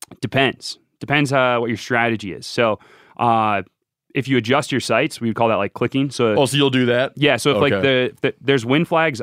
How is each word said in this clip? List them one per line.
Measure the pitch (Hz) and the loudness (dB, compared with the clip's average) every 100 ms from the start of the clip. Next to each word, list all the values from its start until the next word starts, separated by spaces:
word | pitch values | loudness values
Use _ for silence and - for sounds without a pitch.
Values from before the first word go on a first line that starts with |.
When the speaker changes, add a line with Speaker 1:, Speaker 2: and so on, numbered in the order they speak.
| - - | -12 -8
Speaker 1:
Depends. | 107 131 135 - - - _ _ | -4 0 0 -2 -12 -16 _ _
Depends, | 110 143 139 | -4 -2 2
uh, | 135 127 120 | 2 2 2
what | 120 | -2
your | 107 | -4
strategy | - 120 117 110 101 | -2 0 0 -2 -6
is. | 78 - | -12 -6
So, | - 117 104 - - - - | 0 0 0 -8 -20 -14 -2
uh, | 120 113 107 98 90 _ _ _ _ | 0 2 0 -2 -6 _ _ _ _
if | - 127 | -6 -2
you | 127 | 0
adjust | 110 139 - | 2 0 0
your | 131 | -4
sights, | - 113 156 - | 0 0 -2 -4
we | 117 | -4
would | 104 | 0
call | 117 | 0
that, | |
like, | 98 101 | 0 -2
clicking. | - 120 135 139 | -4 -4 -2 -4
So | - 117 | 0 0
Speaker 2:
Oh, | 107 | 2
so | 131 143 | 2 2
you'll | 139 | 2
do | 127 123 | 2 0
that? | 117 135 - | 0 -2 0
Speaker 1:
Yeah. | 151 120 | 2 4
So | 147 | 2
if, | 135 | 2
like, | 143 | 2
Speaker 2:
Okay. | 98 135 127 127 - | 2 2 2 0 -2
Speaker 1:
the, | 135 | -4
the, | - | -2
there's | 120 139 113 | 0 0 2
wind | 147 170 | 0 2
flags | 165 160 113 | 0 0 -4